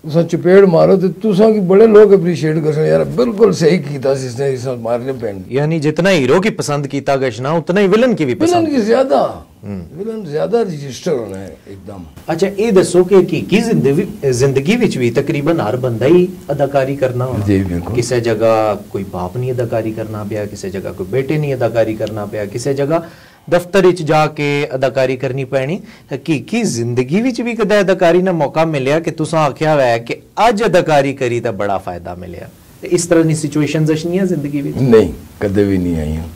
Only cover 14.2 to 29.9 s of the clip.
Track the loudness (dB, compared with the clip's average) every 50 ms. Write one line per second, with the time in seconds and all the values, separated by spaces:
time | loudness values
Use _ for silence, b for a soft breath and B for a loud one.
14.2 | -2 -2 0 2 0 2 2 0 0 0 0 2 0 0 0 0 -2 0 0 0
15.2 | -2 -2 -4 -2 0 0 0 0 0 -2 -2 -2 -2 -2 -2 0 2 4 4 4
16.2 | 4 2 -2 -12 -8 -8 -2 -2 -2 0 0 0 0 0 -2 -2 -2 -2 -2 -2
17.2 | -4 -4 -4 -4 0 2 2 2 2 0 -4 -6 -6 -4 -4 -4 -2 -2 -2 -2
18.2 | 0 -2 -2 0 2 2 2 2 2 0 -2 -4 -8 -10 -8 -8 -8 -8 -8 -8
19.2 | -8 -6 -6 -6 -6 -4 -4 -4 -4 -4 -4 -4 -4 -4 -6 -8 -8 -8 -8 -10
20.2 | -8 -8 -6 -6 -8 -8 -10 -10 -12 -8 -8 -8 -8 -10 -10 -10 -10 -4 -4 -4
21.2 | -2 -2 -2 -2 -2 -2 -2 -2 -2 -2 0 0 0 0 -2 -4 -6 -6 -6 -8
22.2 | -8 -8 -6 -8 -8 -6 -8 -6 -4 -4 -2 -2 0 0 0 -2 -2 B B B
23.2 | B B B B B 0 0 0 0 2 2 4 4 4 4 2 0 0 2 2
24.2 | 2 0 -2 -4 -2 -2 0 -2 -2 -4 -4 -2 -2 0 0 0 0 0 0 -4
25.2 | -4 -6 -4 -6 -6 -4 -2 -4 -2 -2 -6 -8 B B B B B B -10 -8
26.2 | -4 -4 -4 -4 -4 -4 -4 -2 -2 -2 -2 -4 -4 -2 -2 -2 -2 0 0 0
27.2 | 0 0 -2 -2 -4 -4 -2 -2 0 2 2 2 2 2 2 2 4 4 4 4
28.2 | 2 2 0 0 0 0 0 0 0 0 0 -2 0 0 0 0 0 -4 -4 -4
29.2 | -4 0 0 2 2 0 0 0 0 2 2 4 4 2